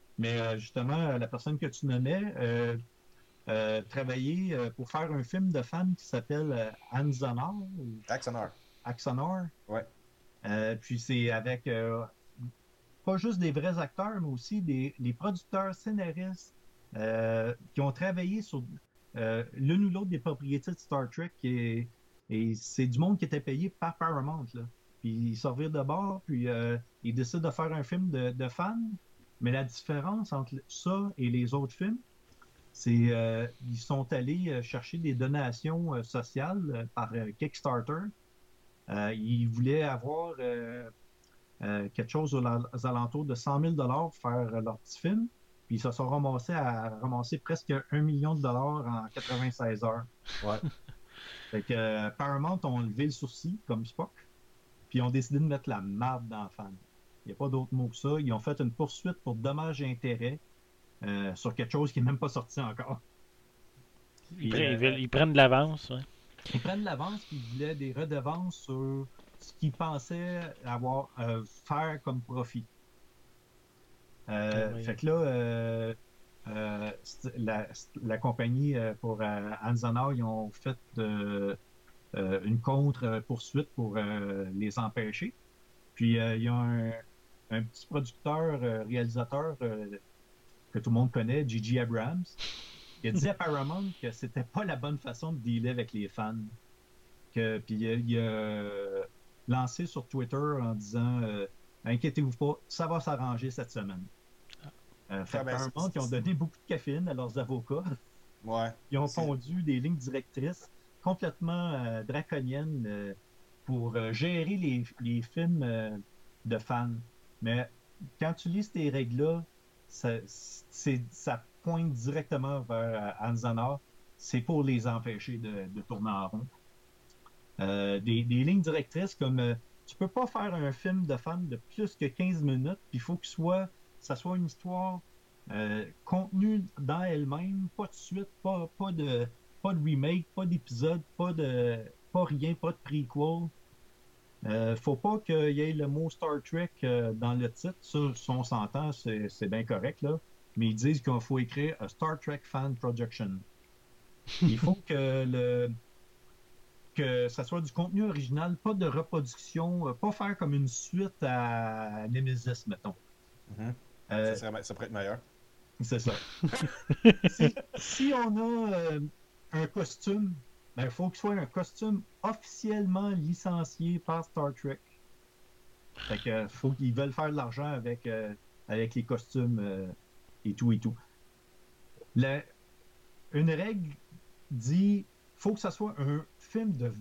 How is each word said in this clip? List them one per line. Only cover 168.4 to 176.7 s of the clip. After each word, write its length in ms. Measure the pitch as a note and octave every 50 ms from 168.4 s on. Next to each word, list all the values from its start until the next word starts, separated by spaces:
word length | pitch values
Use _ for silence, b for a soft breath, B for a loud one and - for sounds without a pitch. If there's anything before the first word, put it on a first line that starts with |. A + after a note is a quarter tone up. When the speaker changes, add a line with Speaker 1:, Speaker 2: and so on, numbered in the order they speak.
| A3+ A#3 A#3 A#3 A3+ G#3+ G3
Speaker 1:
euh, 260 | F3 E3+ D#3+ D#3 D3+ D3 D3 - - - - _ - - - -
un 140 | D#3 D#3+ D3+
costume, 640 | - G3+ E3+ - - - - G3+ G3 G#3+ G#3+ F#3+ F3 C#3 B2 - - - - - -
ben, 140 | B2 B2+ B2+
faut 200 | A#2 - F3+ F#3
qu'il 100 | F3+ -
soit 160 | - G#3 G3+
un 100 | G3 D3+
costume 560 | B2 - F#3 F3 - - - A3 A3 G#3 F#3 - - - - -
officiellement 840 | G#3 A3 - - - - - - G#3+ G#3+ G#3+ G3+ F#3 F3+ F#3 G3+ G3+
licencié 920 | G3+ F3+ D3 D#3 F3 - - F#3 F3 E3+ E3 - - - E3 E3+ F3 E3+
par 260 | - - E3 E3 D#3+
Star 280 | - - D#3+ D3 C#3+ C3
Trek. 260 | - - C#3+ C3+ - - - - - - - - - - - - - - - - - - - - - - - -
Fait 220 | - - - G#2+ G#2
que, 120 | - B2
euh, 180 | A2 A2 A2 G#2
faut 220 | - - - C3+